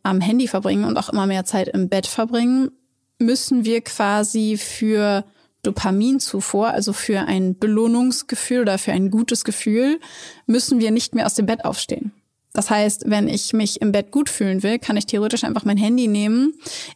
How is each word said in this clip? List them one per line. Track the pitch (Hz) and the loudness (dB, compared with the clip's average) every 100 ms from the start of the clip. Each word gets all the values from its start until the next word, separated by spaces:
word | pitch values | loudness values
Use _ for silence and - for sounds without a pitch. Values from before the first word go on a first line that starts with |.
am | 196 190 | -2 0
Handy | 185 240 247 | 2 2 2
verbringen | 190 196 196 | 0 0 0
und | 214 220 | 0 -2
auch | - | -2
immer | 208 | 0
mehr | 196 190 | 0 -2
Zeit | 185 196 190 | -2 -2 0
im | 190 180 | 0 0
Bett | 196 | 0
verbringen, | - - 226 240 240 262 262 - _ _ _ - | -2 -4 -2 0 2 2 0 -6 _ _ _ -2
müssen | 233 269 - 254 | 0 2 2 0
wir | 220 226 | 2 0
quasi | - - 202 208 208 220 214 208 | -2 -2 2 2 0 0 0 -2
für | - - 220 214 208 196 202 _ _ _ | -4 -2 0 2 2 0 -4 _ _ _
Dopaminzufuhr, | 202 202 196 196 240 269 - 196 - 202 226 | -6 -2 0 2 2 2 -2 -4 -2 0 0
also | - 202 | 0 -2
für | 202 - 196 | -4 -2 -2
ein | - 190 185 185 | 0 0 0 0
Belohnungsgefühl | 214 214 233 233 254 240 - 240 - 247 | 0 2 2 4 2 0 -4 -6 -2 0
oder | 214 190 | 0 0
für | - | 0
ein | 180 190 | 0 2
gutes | 214 240 233 | 2 0 -2
Gefühl, | - - 220 220 269 320 - - - - | -2 -4 0 2 2 0 -6 -20 -20 -8
müssen | - 240 - 247 | 0 0 2 2
wir | 220 | 2
nicht | 226 - | 0 0
mehr | 233 | -2
aus | 214 | 0
dem | - | 0
Bett | 202 226 | 0 -2
aufstehen. | - - - - 208 - _ _ _ | -4 -6 -6 -6 -8 -12 _ _ _
Das | - - | -4 0
heißt, | 214 208 - - | 2 2 0 0
wenn | 208 214 | 0 0
ich | 208 - | -2 -2
mich | 220 208 - | 0 0 0
im | 208 | 0
Bett | 202 202 | 0 0
gut | 285 285 | -2 0
fühlen | - 196 190 | 0 0 0
will, | 196 233 | 0 -2
kann | - | -2
ich | 208 - | -2 -2
theoretisch | 208 214 - | -2 0 0
einfach | 226 220 | -2 -2
mein | 202 202 | 0 2
Handy | 214 247 226 | 2 2 2
nehmen, | 208 208 233 285 302 - - - | 2 2 2 2 -2 -10 -12 -14